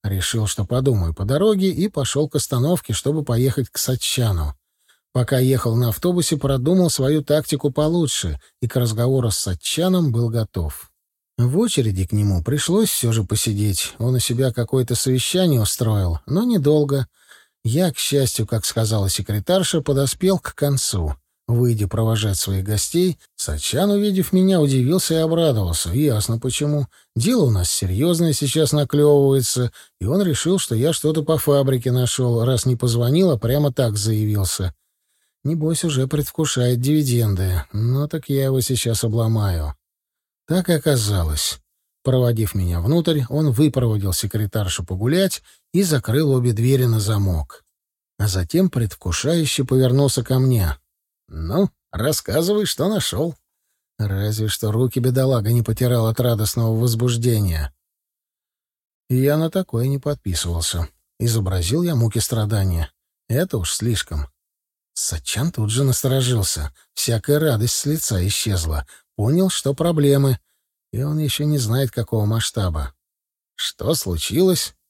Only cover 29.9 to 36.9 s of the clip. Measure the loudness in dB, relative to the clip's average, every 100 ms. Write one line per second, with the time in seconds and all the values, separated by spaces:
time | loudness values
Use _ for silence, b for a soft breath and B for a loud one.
29.9 | _ -2 0 0 0 0 0 0 0 0
30.9 | 0 0 0 0 0 2 2 4 2 0
31.9 | 0 0 0 0 2 2 2 0 0 0
32.9 | 2 2 4 4 2 0 2 0 2 0
33.9 | 0 0 0 0 0 0 -2 -6 -6 _
34.9 | _ _ _ _ _ -4 -2 -2 -2 0
35.9 | 0 0 -2 -4 -4 -2 0 2 2 2